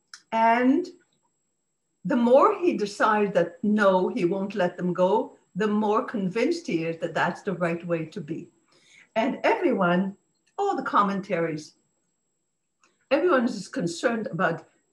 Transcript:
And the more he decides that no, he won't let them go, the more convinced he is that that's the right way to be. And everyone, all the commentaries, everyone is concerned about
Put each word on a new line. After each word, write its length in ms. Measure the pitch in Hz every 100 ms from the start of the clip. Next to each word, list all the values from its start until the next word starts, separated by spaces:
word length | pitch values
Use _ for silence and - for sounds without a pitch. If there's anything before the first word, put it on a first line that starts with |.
| _ - _
And 580 | 226 226 233 254 311 359 - _ _ _ _ _ _ _ _ _ _
the 140 | 180 240
more 420 | 233 269 403 392
he 160 | 349 202
decides 580 | 208 - 220 214 202 175
that 280 | 170 -
no, 460 | 208 214 202 185 208
he 160 | 233 170
won't 300 | 190 202 208
let 200 | 180 -
them 160 | 180
go, 460 | 175 185 220 277 - _ 180
the 120 | 214
more 360 | 214 214 214
convinced 640 | - 220 185 226 277 339 -
he 180 | 170 165
is 120 | 165
that 140 | 165
that's 280 | 175 170 175
the 120 | -
right 320 | 170 170 170 175
way 200 | 170 156
to 160 | -
be. 280 | 147 - - _ _ _ _ - _ 220
And 240 | 254 -
everyone, 720 | 294 453 339 208 175 180 196 - _ _ _ -
all 180 | 403 -
the 80 |
commentaries, 920 | - 262 196 196 190 170 165 156 - _ _ _ _ _ _ _ _ _ _ _ _ _ -
everyone 360 | 285 359 262 233
is 220 | 196 -
concerned 600 | - 170 - 240 226 208
about 400 | 170 170 165 - _ _